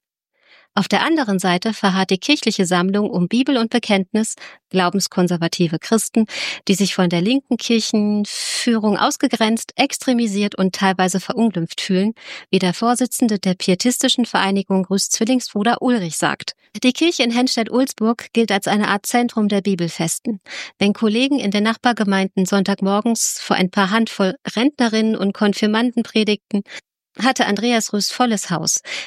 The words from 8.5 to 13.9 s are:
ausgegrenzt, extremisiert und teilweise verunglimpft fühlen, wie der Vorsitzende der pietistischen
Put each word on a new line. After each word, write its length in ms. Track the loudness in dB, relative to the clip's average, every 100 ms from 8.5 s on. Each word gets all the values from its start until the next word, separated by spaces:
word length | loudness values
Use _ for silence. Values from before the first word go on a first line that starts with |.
| -4 0 2 2 2
ausgegrenzt, 720 | 0 0 -2 0 0 0 -4 -2
extremisiert 760 | -2 -2 0 0 2 0 -2
und 220 | 0 -2 2
teilweise 460 | 0 2 0 0
verunglimpft 580 | -4 0 0 0 -4 -6
fühlen, 320 | -2 0 0 -4 -14 -16 -2
wie 80 | 0
der 140 | 2
Vorsitzende 640 | 0 0 2 0 0 0 0
der 140 | -2
pietistischen 720 | -2 0 2 2